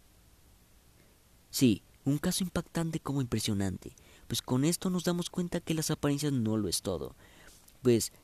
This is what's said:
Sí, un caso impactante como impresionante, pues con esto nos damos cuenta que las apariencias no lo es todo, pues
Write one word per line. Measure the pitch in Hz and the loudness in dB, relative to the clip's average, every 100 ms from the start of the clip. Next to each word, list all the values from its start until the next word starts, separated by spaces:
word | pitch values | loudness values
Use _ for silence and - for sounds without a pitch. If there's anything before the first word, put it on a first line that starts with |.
| - - - - - - - - - - - - - - - | -20 -20 -20 -20 -20 -20 -20 -20 -20 -20 -20 -20 -20 -20 -8
Sí, | - 131 92 - - | 4 4 4 -2 -6
un | 135 147 | -2 0
caso | 185 - | 0 -2
impactante | 185 185 - 170 165 156 | -2 -4 -4 -4 -4 -4
como | - 139 | -4 -2
impresionante, | 123 110 - 98 98 92 - - - - - | 0 -2 0 0 -2 -4 -10 -18 -20 -18 -8
pues | 120 | -6
con | - 127 | -2 0
esto | 151 175 190 | 2 0 -2
nos | 180 | -2
damos | 175 175 170 | -2 -2 -4
cuenta | - 175 175 | -6 -4 -4
que | - | -4
las | 160 156 | -4 -2
apariencias | 151 143 143 147 | -2 0 0 0
no | 135 110 110 | 0 2 0
lo | 98 | 0
es | - | -2
todo, | 101 82 67 - - - - - - - | -2 -4 -6 -12 -20 -20 -20 -20 -20 0
pues | 123 117 - - | 4 4 2 -8